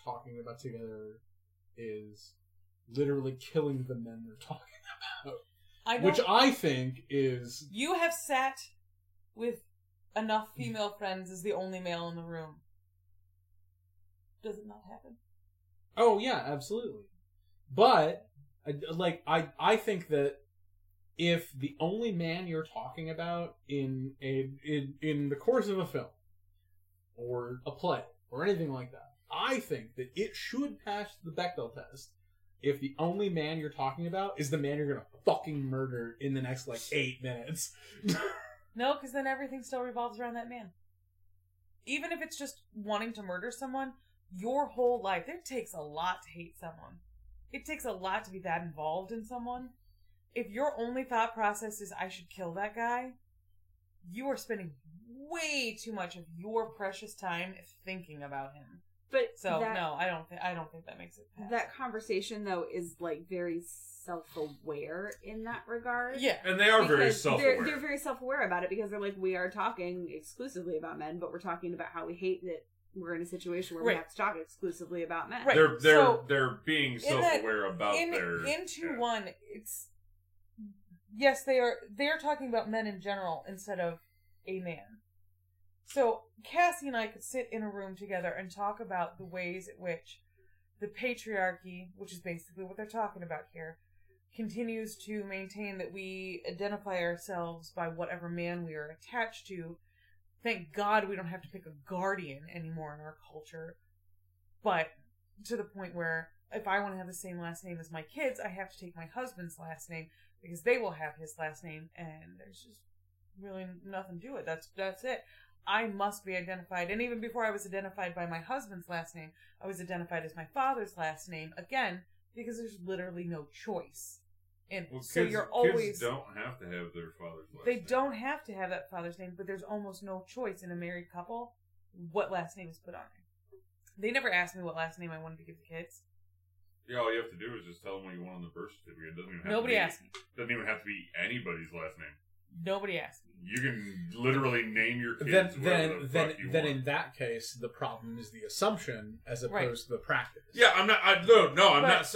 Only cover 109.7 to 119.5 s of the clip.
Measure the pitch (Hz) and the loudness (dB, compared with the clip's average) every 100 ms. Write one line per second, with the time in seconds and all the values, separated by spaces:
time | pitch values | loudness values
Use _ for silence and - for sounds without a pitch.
109.7 | 160 - 165 160 - - _ 170 170 190 | -12 -10 -12 -12 -18 -20 _ -14 -2 4
110.7 | 247 208 156 156 156 160 - 156 156 170 | 4 2 -2 -6 -8 -14 -6 -6 -6 -12
111.7 | 156 165 - 165 156 165 180 - 185 - | -12 -14 -12 -12 -12 -18 -20 -20 -20 -20
112.7 | 202 _ _ _ _ _ 196 196 190 185 | -20 _ _ _ _ _ -16 -10 -10 -10
113.7 | 180 190 190 190 175 226 262 156 160 - | -12 -8 -8 -6 -10 -10 -8 -4 -6 -6
114.7 | - 190 190 262 240 - - - - - | -4 -4 -4 -4 -4 -6 -20 -20 -10 0
115.7 | 208 226 196 202 202 190 185 175 185 175 | 2 2 0 -2 -2 -4 -4 -4 -6 -4
116.7 | 180 175 214 240 233 226 240 220 202 202 | -2 0 0 -2 -2 -4 0 0 0 -4
117.7 | 190 196 190 180 175 175 165 160 262 220 | -4 -4 -4 -4 -4 -4 -4 -4 -6 -6
118.7 | 185 170 170 165 170 156 - - | -12 -6 -6 -6 -12 -16 -18 -20